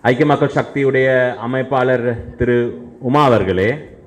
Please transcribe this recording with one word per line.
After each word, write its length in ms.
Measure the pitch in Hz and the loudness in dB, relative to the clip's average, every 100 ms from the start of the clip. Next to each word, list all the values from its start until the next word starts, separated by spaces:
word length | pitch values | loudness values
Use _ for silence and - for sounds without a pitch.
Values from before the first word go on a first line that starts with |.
ஐக்கிய 240 | 120 127 147 | 0 2 2
மக்கள் 380 | 139 143 147 | 2 0 -2
சக்தியுடைய 680 | 123 143 135 135 131 131 123 117 117 | -4 -2 0 2 2 2 0 -4 -6
அமைப்பாளர் 880 | 131 127 135 127 127 120 110 - - | -4 -2 0 0 0 -2 -4 -10 -4
திரு 420 | 120 120 120 - - - | 0 0 0 -6 -18 -10
உமா 240 | 127 143 | 0 2
அவர்களே 460 | 143 113 95 92 101 143 - - | 4 4 2 0 0 -2 -10 -20